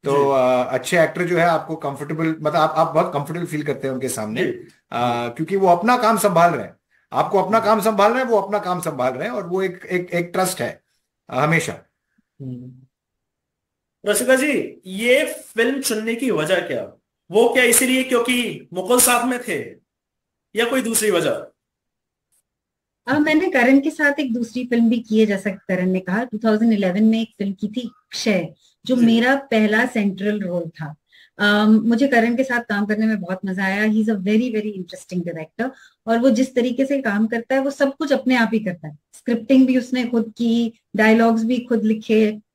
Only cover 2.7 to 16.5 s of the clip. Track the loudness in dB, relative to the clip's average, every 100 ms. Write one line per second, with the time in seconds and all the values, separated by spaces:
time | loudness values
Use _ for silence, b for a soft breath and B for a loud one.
2.7 | 2 0 2 0 -4 -6 -8 -6 -6 -6
3.7 | -4 -6 -4 -6 -6 -6 -4 -4 -4 B
4.7 | B _ -4 -2 -2 -6 -6 -4 2 4
5.7 | 4 4 2 2 2 2 4 4 2 -8
6.7 | _ _ _ _ -2 0 0 2 0 2
7.7 | 2 0 2 2 2 0 0 0 -4 -4
8.7 | -4 -6 -2 -4 -2 -8 -8 -6 -4 -4
9.7 | -6 -6 -6 -4 -6 -4 -2 -2 -2 -8
10.7 | -8 _ _ _ _ -8 -2 0 0 -2
11.7 | -12 _ _ _ _ _ _ -14 -14 -16
12.7 | -20 _ _ _ _ _ _ _ _ _
13.7 | _ _ _ -2 0 2 2 2 -2 -4
14.7 | -12 -14 -4 2 2 2 -6 -8 -2 -2
15.7 | -2 -4 -4 -4 -4 -2 -2 0